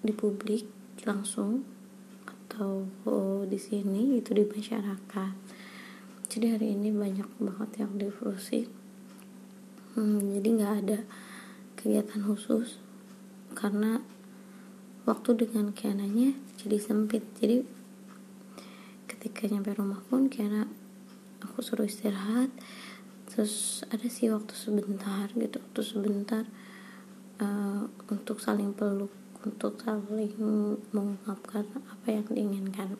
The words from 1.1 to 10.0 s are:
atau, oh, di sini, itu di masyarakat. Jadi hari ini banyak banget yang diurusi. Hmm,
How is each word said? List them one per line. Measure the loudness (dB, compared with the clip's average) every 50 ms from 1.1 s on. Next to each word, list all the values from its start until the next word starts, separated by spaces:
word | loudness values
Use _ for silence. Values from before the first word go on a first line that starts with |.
| 0 0 0 -2 -2 0 0 2 2 0 0 -4 -12 -18 -18 -20 -20 -20 -20 -20 -20 -16 -14
atau, | -14 -14 -14 -14 -12 -6 -4 -2 0 0 -2 -2 -4 -8 -4 0
oh, | 2 2 4 4 4 2 2 2
di | 0 -2
sini, | -2 -2 -2 -2 0 2 2 4 4 6 6 6 4
itu | 4 6 6
di | 6 6
masyarakat. | 6 4 -4 -2 -2 -2 -2 0 -2 -4 -4 -8 -6 -4 -2 -2 -2 -4 -6 -12 -16 -16 -16 -16 -16 -14 -14 -14 -16 -16 -16 -16 -18 -18 -10 -8
Jadi | -6 0 2 4 4
hari | 4 4 4 2 2
ini | 2 2 2
banyak | 2 2 2 2 0 0 -2 -4 -4 -2
banget | -2 -2 0 -2 -4 -4 -2 -4
yang | -2 -2 0
diurusi. | -2 -2 -2 -2 -2 -2 -2 -2 -2 -4 0 0 0 0 0 -8 -16 -16 -18 -18 -18 -18 -18 -18 -18 -18 -18 -18 -18 -18 -18 -18 -18 -18 -18 -18 -18 -18 -4 0
Hmm, | 2